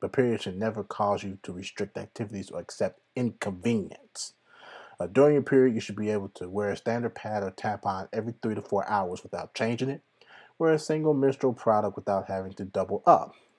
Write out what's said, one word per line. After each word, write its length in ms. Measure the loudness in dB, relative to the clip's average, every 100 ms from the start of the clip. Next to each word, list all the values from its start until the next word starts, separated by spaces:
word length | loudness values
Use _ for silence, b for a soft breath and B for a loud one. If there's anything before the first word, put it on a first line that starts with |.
But 100 | -4
periods 320 | 0 2 0
should 140 | -4 -4
never 260 | -4 -4
cause 400 | -8 -2 0 0
you 140 | -4 -10
to 100 | -12
restrict 440 | -12 -12 -8 -8 -8
activities 520 | -12 -8 -8 -8 -8
or 100 | -10
accept 400 | -12 -4 -4 -4 _ -4
inconvenience. 1160 | -4 -2 -8 -2 0 0 -2 -12 -18 -14 -14 _ B B B B B B
Uh, 80 | 0
during 260 | 6 8
your 100 | 6
period, 300 | 6 6 6
you 80 | 4
should 140 | -4 -4
be 140 | -2
able 200 | -2 -4
to 200 | -10 -8
wear 220 | -4 -2
a 60 | -2
standard 380 | -2 -2 -2 -6
pad 280 | -6 -4
or 80 | -4
tampon 560 | -4 -6 -2 -4 -4 -4
every 200 | -6 -6 -4
three 140 | -4 -4
to 60 |
four 280 | -2 -2 0
hours 340 | -2 -2 -6
without 300 | -8 -10 -8
changing 360 | -2 -2 0 -2
it. 120 | -4 -12 _ B B B _
Wear 140 | 2
a 80 | 2
single 340 | 2 0 2
menstrual 380 | 4 4 4 0
product 460 | 2 2 4 2 -4
without 320 | -2 -2 -2
having 240 | -6 -6
to 100 | -10
double 400 | -6 -4 -2 2 4
up, 280 | 4 4 -12 b